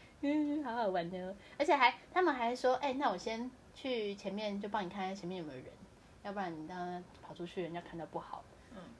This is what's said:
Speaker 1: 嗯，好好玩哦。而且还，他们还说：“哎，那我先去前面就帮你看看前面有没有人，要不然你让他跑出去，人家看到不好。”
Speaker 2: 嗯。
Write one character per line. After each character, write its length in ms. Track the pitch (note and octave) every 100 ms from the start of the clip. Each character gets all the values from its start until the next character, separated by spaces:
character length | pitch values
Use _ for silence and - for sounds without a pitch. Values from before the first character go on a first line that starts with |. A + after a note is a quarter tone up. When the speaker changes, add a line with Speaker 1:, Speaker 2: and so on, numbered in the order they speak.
| - -
Speaker 1:
嗯， 440 | C#4 D4+ D4 D4+
好 100 | C4
好 140 | A#3+ G#3
玩 180 | F#3 E3+
哦。 220 | F#3 F#3 G3+ - -
而 60 |
且 120 | D4+ C#4+
还， 180 | B3 B3+ -
他 100 | F4+
们 120 | F4
还 220 | B3+ A#3 B3
说 180 | B3+ C4
：“哎， 120 | C#4+
那 160 | C4 C4
我 60 | F#3
先 320 | A3+ A3+ B3+ - -
去 400 | - C4+ A#3+ G#3
前 180 | G3+ G3+
面 260 | G3+ G#3+ G3+
就 80 | G3+
帮 140 | G#3+
你 40 | F3
看 160 | G3
看 100 | F#3+
前 140 | G3 F3
面 100 | F#3
有 60 |
没 80 | D3+
有 60 | B2+
人， 100 | - - - - - -
要 100 | G#3
不 60 | G3+
然 140 | F3+
你 140 | D#3 D#3
让 120 | F3+
他 240 | F3+ F3 F3+ -
跑 120 | -
出 120 | D#3 F3
去， 160 | F#3+
人 100 | E3
家 80 | E3+
看 160 | - E3+
到 60 | D#3
不 120 | E3
好。” 240 | - - - - -
Speaker 2:
嗯。 40 | G3+ E3+ -